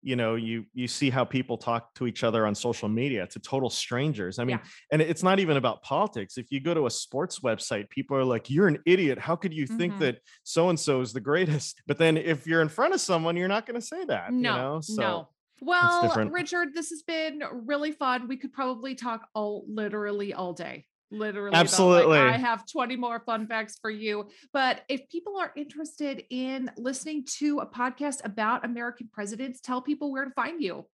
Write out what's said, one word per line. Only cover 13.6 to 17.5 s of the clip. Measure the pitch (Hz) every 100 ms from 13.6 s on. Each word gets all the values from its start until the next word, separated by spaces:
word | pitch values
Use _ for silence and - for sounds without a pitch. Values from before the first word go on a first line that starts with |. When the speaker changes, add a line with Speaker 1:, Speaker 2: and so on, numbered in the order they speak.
| 220
Speaker 1:
gonna | 240
say | 233 330 339
that, | 101 90
you | 254
Speaker 2:
No, | 247 196
Speaker 1:
know? | 131 156
So | 160 214
Speaker 2:
no. | 196 175 151 _ _ _
Speaker 1:
it's | 269
Speaker 2:
Well, | 349 349 349
Speaker 1:
different. | 339 320 107
Speaker 2:
Richard, | 359 311 349 339
this | 302 311
has | 320
been | - 320 320 294 285